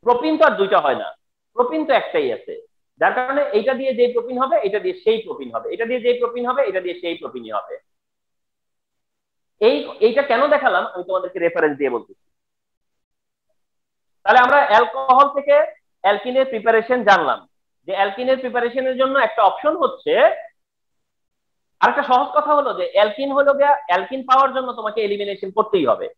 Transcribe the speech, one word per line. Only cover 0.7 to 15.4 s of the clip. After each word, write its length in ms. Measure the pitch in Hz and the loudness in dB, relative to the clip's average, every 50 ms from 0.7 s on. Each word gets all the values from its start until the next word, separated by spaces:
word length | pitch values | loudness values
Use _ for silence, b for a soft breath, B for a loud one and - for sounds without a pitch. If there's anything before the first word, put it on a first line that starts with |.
| 202 180 151 | 0 0 2
হয় 140 | 147 127 113 104 | 0 -2 -2 -6
না, 60 | 85 - _ _ _ _ _ _ _ _ | -10 -12 _ _ _ _ _ _ _ _
প্রোপিন 240 | 220 247 247 320 320 311 - | -4 -4 -2 -2 -4 -2 0
তো 40 | 269 214 | 0 0
একটাই 280 | - - - 170 147 127 110 | 0 0 -4 -2 -2 -2 -4
আছে। 180 | 98 - - 85 - - _ _ _ _ _ _ _ | -8 -10 -14 -16 -16 -18 _ _ _ _ _ _ _
যার 120 | 156 185 196 247 | 0 0 0 0
কারণে 240 | 254 254 269 285 285 277 196 208 | -4 -2 -2 -2 -2 0 0 0
এটা 140 | 220 247 262 240 | 0 0 -2 -2
দিয়ে 120 | 269 269 254 214 | -2 -4 0 0
যেই 120 | 247 240 240 | 0 0 0
প্রোপিন 220 | 240 220 240 254 247 262 | -4 -6 -6 -4 -4 -2
হবে, 140 | - 330 311 - | 0 0 0 0
এটা 120 | 196 190 208 180 | 0 -4 -2 -4
দিয়ে 120 | 185 180 - _ | -4 -6 -2 _
সেই 140 | 220 220 220 - | 0 0 0 -2
প্রোপিন 220 | 180 151 - 139 123 113 | -10 -12 -12 -12 -14 -14
হবে, 120 | 113 - - 233 | -14 -12 -12 -8
এটা 100 | - 226 226 | -6 -6 -4
দিয়ে 100 | 254 254 214 | -4 -6 -4
যেই 120 | 247 247 240 | -4 -4 -2
প্রোপিন 240 | 240 233 233 247 240 240 | -2 -4 -4 -6 -6 -4
হবে, 140 | 254 269 269 220 | -2 -2 -2 -2
এটা 100 | 185 185 180 | -4 -6 -6
দিয়ে 120 | 180 175 175 - | -8 -10 -8 -8
সেই 140 | 170 170 160 | -10 -10 -8
প্রোপিনই 320 | - 131 120 127 117 110 107 | -10 -14 -14 -14 -14 -10 -10
হবে। 180 | 101 - - - - _ _ _ _ _ _ _ _ _ _ _ _ _ _ _ _ _ _ _ _ _ _ _ _ _ _ _ _ _ _ _ _ _ _ _ _ | -10 -10 -10 -16 -18 _ _ _ _ _ _ _ _ _ _ _ _ _ _ _ _ _ _ _ _ _ _ _ _ _ _ _ _ _ _ _ _ _ _ _ _
এই, 160 | 208 220 277 294 277 - - - 202 | 2 2 2 2 -4 -8 -6 0 2
এইটা 160 | 226 233 262 277 285 | 2 2 2 0 2
কেন 120 | 247 233 269 302 294 | 2 0 2 2 2
দেখালাম 300 | 285 277 247 196 180 185 190 - | 2 2 0 0 0 -2 -4 -8
আমি 120 | 180 180 180 | -12 -8 -4
তোমাদেরকে 280 | 190 185 185 185 180 175 | -4 -4 -4 -6 -8 -2
রেফারেন্স 360 | 170 170 170 170 160 151 147 135 | -2 -2 0 2 0 0 0 0
দিয়ে 140 | 143 135 123 | -2 -2 -2
বলতেছি। 280 | 117 107 _ - _ _ _ _ _ _ _ _ _ _ _ _ _ _ _ _ _ _ _ _ _ _ _ _ _ _ _ _ _ _ _ _ _ _ _ _ _ _ _ _ _ _ | -4 -8 _ -20 _ _ _ _ _ _ _ _ _ _ _ _ _ _ _ _ _ _ _ _ _ _ _ _ _ _ _ _ _ _ _ _ _ _ _ _ _ _ _ _ _ _
তাহলে 160 | 196 214 254 247 | 4 4 4 6
আমরা 140 | 247 277 285 277 - | 6 4 4 4 4
অ্যালকোহল 580 | 208 220 240 233 - 269 269 269 254 254 277 277 277 | 4 2 2 2 -2 -8 2 4 6 6 6 4 2
থেকে 200 | 285 | -4